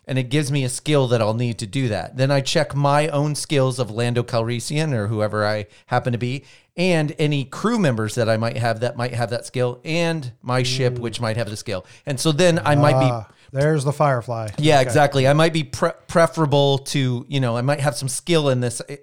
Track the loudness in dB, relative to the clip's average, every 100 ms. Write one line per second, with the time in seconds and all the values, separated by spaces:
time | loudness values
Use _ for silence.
0 | -6 -4 -2 -2 0 0 -2 -4 0 2
1 | 4 2 2 0 -2 -4 -6 -2 -2 -2
2 | -4 -2 0 0 0 0 0 0 2 2
3 | 2 0 -2 -4 -2 0 2 0 -4 -2
4 | -2 -2 -2 -2 -2 -4 -4 -2 -2 -2
5 | -2 -2 -2 0 0 -2 -6 _ _ -2
6 | 0 -2 -4 -6 -12 -20 _ -2 2 2
7 | 0 0 0 0 -4 -4 0 2 2 2
8 | -2 0 0 0 0 -2 -2 -2 -4 -4
9 | -6 -4 -4 -6 -6 -4 -4 -4 -6 -2
10 | -2 -2 -6 -10 -4 -2 0 0 0 -2
11 | -6 -4 -4 -4 -6 -8 -8 -8 -10 -14
12 | -8 -2 0 4 4 4 2 4 4 4
13 | 2 0 -6 _ -8 -2 0 2 0 0
14 | 2 0 -2 -6 -6 0 4 4 4 4
15 | 4 4 4 4 4 0 -4 -2 -4 -4
16 | -2 2 4 2 2 4 4 2 0 0
17 | 0 -2 -2 -2 0 0 0 0 -2 -2
18 | -6 -6 0 2 2 0 -2 -4 -10 -16